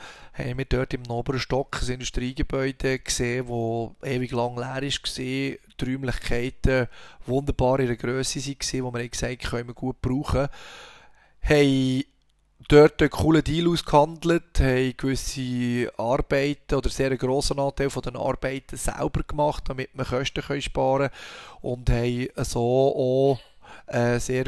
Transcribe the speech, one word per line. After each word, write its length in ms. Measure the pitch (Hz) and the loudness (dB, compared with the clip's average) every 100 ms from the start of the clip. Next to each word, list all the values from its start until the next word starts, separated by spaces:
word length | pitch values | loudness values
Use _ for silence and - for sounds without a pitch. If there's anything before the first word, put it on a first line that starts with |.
| - - - | -12 -18 -16
haben 260 | - 131 123 | -8 -6 -4
wir 60 | |
dort 300 | 135 123 131 | 0 0 0
im 140 | 131 120 | -6 -6
oberen 300 | 117 120 127 | -6 -2 -4
Stock 420 | - 127 139 - | -2 -2 -2 -4
ein 80 | 123 | -4
Industriegebäude 1080 | 127 123 - 127 135 139 135 135 131 135 131 | -4 -6 -4 -4 -4 -2 -2 -2 -2 -2 -2
gesehen, 480 | - - 120 123 123 | -2 -2 0 -2 -4
wo 480 | 120 113 117 113 - | -2 -2 -2 -6 -8
ewig 300 | 139 127 127 | -4 -2 -2
lang 240 | 123 120 120 | -2 -2 -4
leer 260 | 127 131 | -6 -6
ist, 340 | 139 - - - | -4 -6 -6 -8
die 420 | 127 135 139 - - - | -4 -2 -4 -6 -14 -6
Räumlichkeiten 1080 | 127 135 135 - - 120 127 - - 131 120 - - - - | -4 -2 -4 -4 -2 0 -2 0 2 4 2 -4 -20 -14 -2
wunderbar 520 | 131 143 127 127 135 | 0 0 0 2 2
in 80 | 127 | 2
ihrer 100 | - | 0
Grösse 440 | 120 131 131 147 | -2 -2 -2 -4
waren, 440 | 135 139 - 131 | -6 -6 -4 -4
wo 100 | 127 | -4
wir 140 | 120 120 | -6 -6
gesagt 360 | - 120 123 | -4 -4 -4
haben, 60 | - | -6
können 180 | 120 120 | -6 -6
wir 60 | |
gut 260 | 117 127 - | -6 -6 -4
brauchen. 480 | 127 131 151 127 143 - - - - - - - _ _ | -2 0 0 0 0 -4 -16 -18 -20 -20 -20 -20 _ _
Haben 640 | - 147 143 135 131 131 - _ _ _ _ _ - | 4 6 6 4 2 0 -2 _ _ _ _ _ 6
dort 340 | 147 151 - | 10 10 8
einen 80 | 151 | 0
coolen 320 | - 151 160 | 2 4 4
Deal 260 | 131 156 170 | 4 2 2
ausgehandelt, 920 | 165 - 147 156 165 170 170 - - | 0 4 4 4 0 0 0 2 2
haben 360 | 135 127 131 - | 4 4 0 0
gewisse 960 | 135 131 - 135 127 123 123 120 117 - | -2 -2 -4 -6 -4 -2 0 0 -2 -4
Arbeiten 800 | 113 139 - 143 143 143 - | 0 0 2 0 0 -2 -2
oder 160 | 139 - | 0 0
sehr 180 | - 135 | 0 0
einen 100 | 131 | 0
grossen 400 | 127 139 - 139 | 0 0 0 0
Anteil 320 | 139 - 139 | -2 0 -2
von 120 | 131 | -2
den 140 | 127 120 | -6 -4
Arbeiten 600 | 131 123 131 135 - 127 | -4 -2 -4 -6 -10 -6
selber 460 | - - 147 - - | -6 -4 -4 -4 -4
gemacht, 380 | 151 147 - - | -2 0 -2 -6
damit 220 | 135 - | -6 -8
wir 100 | 131 | -6
Kosten 380 | 131 123 139 - | -4 -2 -2 -6
können 200 | - 143 | -6 -4
sparen 480 | - - 131 135 139 - - - - - | -4 0 2 2 0 -4 -14 -16 -18 -12
und 300 | 135 123 120 | -8 -2 2
haben 380 | 120 120 120 127 - | 2 2 -2 -4 -4
so 240 | 127 117 | -4 0
auch 800 | 120 131 135 - 127 131 139 139 - - - - - | 2 4 4 4 2 4 4 2 -4 -20 -20 -20 -6
einen 340 | 120 120 120 | 0 2 2
sehr 240 | - 127 | 0 -2